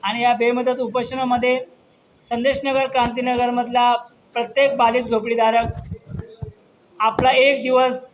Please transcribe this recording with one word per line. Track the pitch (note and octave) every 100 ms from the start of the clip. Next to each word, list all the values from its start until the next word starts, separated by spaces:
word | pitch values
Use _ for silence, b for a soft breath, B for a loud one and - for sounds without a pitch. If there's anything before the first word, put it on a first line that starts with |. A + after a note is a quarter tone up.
आणि | G3 A#3
या | A#3+
बेमुदत | A#3 A#3 A#3+ B3 B3+
उपोषणामध्ये | B3 B3 A#3 C4 B3+ B3 B3 B3+ B3+ - _ _ _ _ -
संदेशनगर, | A#3+ B3 C4+ C#4 C4+ C4
क्रांतीनगरमधला | C4 A#3+ A#3 B3 B3 B3 B3 A#3+ B3 A#3+ A#3 - _ _
प्रत्येक | A#3 A#3 C4+ C#4 C#4
बाधित | A#3 A#3+
झोपडीधारक | A3+ A3+ A3+ A#3 A3 A3+ A#3 - - - - - A4+ A4 - - _ _ _ _
आपला | A3 A3+ B3+
एक | C4 C4+ C4+
दिवस | A#3+ B3+ B3+ B3+ -